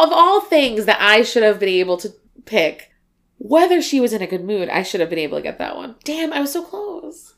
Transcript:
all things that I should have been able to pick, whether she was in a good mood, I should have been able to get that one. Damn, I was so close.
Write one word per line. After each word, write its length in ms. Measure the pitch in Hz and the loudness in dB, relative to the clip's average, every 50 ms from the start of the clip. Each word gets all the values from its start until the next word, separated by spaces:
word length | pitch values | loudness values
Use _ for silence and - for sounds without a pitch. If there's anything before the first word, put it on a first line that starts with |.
| 320 320 330 | 4 4 6
all 300 | 330 330 359 392 415 403 | 6 6 6 6 4 2
things 420 | - 330 302 277 247 220 214 208 | 2 2 2 2 2 0 0 0
that 140 | 202 202 - | 0 2 2
I 220 | 196 208 214 220 240 | 4 4 4 4 4
should 200 | 220 - 240 220 | 2 2 2 4
have 160 | 214 208 190 | 4 2 2
been 100 | 202 190 | 0 0
able 260 | 185 180 180 185 180 175 | 0 0 0 0 -2 -4
to 140 | - 202 - _ _ _ _ - - | -6 -8 -14 _ _ _ _ -20 -12
pick, 460 | - 220 208 160 - - - - _ _ _ _ _ _ _ _ _ _ - | -4 -2 0 0 0 -2 -8 -16 _ _ _ _ _ _ _ _ _ _ -16
whether 420 | - 208 277 320 349 349 359 339 | -2 2 2 4 4 4 4 2
she 200 | 277 - 285 269 | 0 0 0 0
was 120 | 247 233 214 | 0 0 0
in 80 | 208 | -2
a 60 | 185 | -4
good 180 | - 180 180 175 | -6 -6 -6 -6
mood, 240 | 190 214 196 180 - | -4 -4 -4 -4 -4
I 140 | - 180 190 | -4 -4 -4
should 180 | - - 185 | -4 -2 -2
have 80 | 165 160 | -2 -2
been 100 | 175 165 | -2 -4
able 200 | 156 143 - 147 | -4 -4 -6 -8
to 40 | 156 | -8
get 140 | - - - | -8 -8 -8
that 180 | - - - | -10 -10 -10
one. 180 | - - 262 226 _ - | -10 -12 -14 -16 _ -10
Damn, 260 | 294 302 320 320 311 - | -10 -6 -6 -6 -4 -4
I 80 | 285 | -4
was 120 | 285 277 - | -4 -4 -6
so 100 | 349 339 | -8 -10
close. 720 | - - 403 415 415 349 330 - 302 320 - - - _ | -10 -12 -12 -12 -12 -12 -12 -14 -16 -18 -20 -20 -20 _